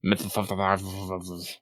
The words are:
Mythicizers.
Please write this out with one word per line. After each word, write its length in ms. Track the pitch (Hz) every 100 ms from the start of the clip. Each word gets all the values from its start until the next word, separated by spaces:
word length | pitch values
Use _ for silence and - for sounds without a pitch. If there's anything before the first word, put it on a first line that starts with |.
Mythicizers. 1500 | - 101 101 - 95 98 98 98 98 95 95 92 90 90 90 -